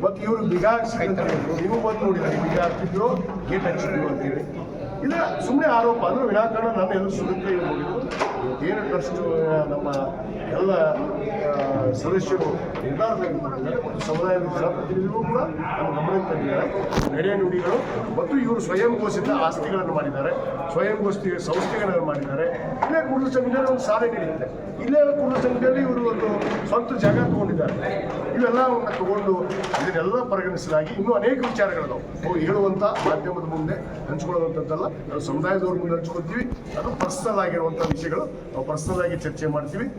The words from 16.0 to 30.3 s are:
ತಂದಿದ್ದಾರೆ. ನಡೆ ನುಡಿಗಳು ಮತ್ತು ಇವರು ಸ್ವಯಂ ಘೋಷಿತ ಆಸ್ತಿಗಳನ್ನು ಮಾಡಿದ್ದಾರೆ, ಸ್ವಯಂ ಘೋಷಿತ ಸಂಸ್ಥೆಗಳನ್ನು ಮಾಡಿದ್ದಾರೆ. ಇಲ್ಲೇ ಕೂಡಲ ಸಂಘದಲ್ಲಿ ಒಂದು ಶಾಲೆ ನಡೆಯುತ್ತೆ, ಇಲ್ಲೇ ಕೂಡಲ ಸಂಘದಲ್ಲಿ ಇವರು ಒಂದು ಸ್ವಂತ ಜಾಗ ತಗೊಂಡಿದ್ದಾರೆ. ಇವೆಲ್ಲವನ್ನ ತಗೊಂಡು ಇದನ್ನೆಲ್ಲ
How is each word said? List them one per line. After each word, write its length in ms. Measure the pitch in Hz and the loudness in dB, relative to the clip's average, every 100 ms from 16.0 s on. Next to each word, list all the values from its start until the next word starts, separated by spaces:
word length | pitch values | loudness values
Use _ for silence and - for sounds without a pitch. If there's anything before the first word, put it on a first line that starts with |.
| 160 190 190 | 0 0 0
ತಂದಿದ್ದಾರೆ. 360 | 156 139 139 - - - - - 143 | -2 0 0 0 -2 -2 0 2 2
ನಡೆ 160 | 185 202 | 2 2
ನುಡಿಗಳು 360 | 185 180 175 233 - - - - | 2 2 2 0 0 -4 -2 -2
ಮತ್ತು 160 | 175 277 226 | 2 2 2
ಇವರು 140 | 233 170 | 0 0
ಸ್ವಯಂ 260 | 185 233 220 | 2 2 2
ಘೋಷಿತ 260 | 208 196 247 294 160 | 0 0 0 2 2
ಆಸ್ತಿಗಳನ್ನು 460 | 165 151 190 165 156 | 0 -2 0 0 0
ಮಾಡಿದ್ದಾರೆ, 340 | 139 135 135 131 - - - | 0 0 0 0 -2 -4 -2
ಸ್ವಯಂ 240 | 165 196 214 202 | 0 2 2 0
ಘೋಷಿತ 180 | 196 190 170 - | 0 -2 -2 0
ಸಂಸ್ಥೆಗಳನ್ನು 580 | 175 196 226 196 175 156 | 0 0 0 0 2 0
ಮಾಡಿದ್ದಾರೆ. 340 | 143 135 139 170 - 131 127 - | -2 -2 0 0 0 -4 -2 2
ಇಲ್ಲೇ 160 | 320 302 | 2 2
ಕೂಡಲ 200 | 262 262 254 | 0 2 2
ಸಂಘದಲ್ಲಿ 340 | 247 254 262 | 2 2 2
ಒಂದು 100 | 254 - | 2 2
ಶಾಲೆ 200 | 220 233 190 | 2 2 0
ನಡೆಯುತ್ತೆ, 320 | 160 160 - - - - | -4 -4 -6 -8 -10 -6
ಇಲ್ಲೇ 160 | 240 294 285 285 | 2 6 6 6
ಕೂಡಲ 180 | 254 254 247 | 2 2 2
ಸಂಘದಲ್ಲಿ 360 | 247 254 262 262 | 4 4 4 4
ಇವರು 160 | 240 233 | 2 2
ಒಂದು 180 | 214 220 202 - - - | 2 0 0 0 -2 0
ಸ್ವಂತ 220 | 214 240 247 | 0 0 2
ಜಾಗ 140 | - - 233 | 4 4 4
ತಗೊಂಡಿದ್ದಾರೆ. 400 | 202 196 165 - - - - - - - - | 2 0 0 0 0 -2 -2 -4 -4 -2 2
ಇವೆಲ್ಲವನ್ನ 520 | 240 240 262 240 226 - | 4 4 4 2 -2 -2
ತಗೊಂಡು 340 | 185 202 196 185 - 190 190 - | 0 0 2 0 0 -4 -2 -2
ಇದನ್ನೆಲ್ಲ 340 | 180 170 165 233 240 | 0 0 0 0 0